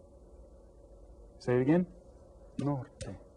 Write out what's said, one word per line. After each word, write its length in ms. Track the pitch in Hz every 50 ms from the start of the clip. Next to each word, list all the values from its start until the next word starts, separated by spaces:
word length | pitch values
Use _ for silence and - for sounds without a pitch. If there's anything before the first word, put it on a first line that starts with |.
| - - - - - - - - - - - - - - - - - - - - - - - - - - - -
Say 180 | - - 123
it 60 | 123
again. 240 | 131 131 156 175 180 - - - - - - - - - - - - - - -
Norte. 580 | 127 139 147 139 120 - - - - - 95 92 - - -